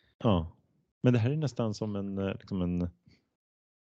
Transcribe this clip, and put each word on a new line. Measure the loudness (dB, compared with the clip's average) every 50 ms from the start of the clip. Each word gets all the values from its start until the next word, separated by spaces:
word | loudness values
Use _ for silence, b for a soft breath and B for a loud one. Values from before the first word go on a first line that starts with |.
| _ _ _
Ja. | 0 2 4 4 4 2 -2 -8 _ _ _ _ _ _ _ _ _ 2
Men | 2 4
det | 4
här | 2 0
är | 0
nästan | 0 -2 -2 -2 -2 -4 -4 -4
som | -4 -6 -4 -4
en, | -4 -4 -4 -4
eh, | -2 -2 -2 -4
liksom | -6 -6 -6 -4 -2
en, | 0 0 0 0 -2 -4 -6 _ _ b b b _ _ _ _ _ _ _ _ _ _ _ _